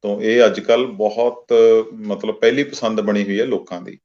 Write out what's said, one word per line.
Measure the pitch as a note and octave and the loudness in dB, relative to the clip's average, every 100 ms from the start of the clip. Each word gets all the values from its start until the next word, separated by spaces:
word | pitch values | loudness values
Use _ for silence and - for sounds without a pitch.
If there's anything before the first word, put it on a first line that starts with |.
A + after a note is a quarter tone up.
ਤਾਂ | G#2 | -6
ਇਹ | G2+ A2 A#2+ A2 | -4 0 4 4
ਅੱਜ | G2 | 2
ਕੱਲ੍ਹ | - A#2 B2+ | 0 0 0
ਬਹੁਤ, | G2+ G#2+ A2+ A#2+ - _ A#2 A2+ A2+ A2 | -2 -4 0 -2 -4 _ 4 6 4 0
ਮਤਲਬ, | A2 G#2+ G2 A2 | -10 -10 -6 -6
ਪਹਿਲੀ | G#2 A2+ B2+ | 0 0 2
ਪਸੰਦ | C#3+ - A2+ A2 | -4 -4 -4 -2
ਬਣੀ | G#2 G#2 | -2 -2
ਹੋਈ | G2+ G2+ | -2 -2
ਹੈ | B2+ | -2
ਲੋਕਾਂ | G2 - F2 | -4 -6 -14
ਦੀ। | F2+ - | -14 -20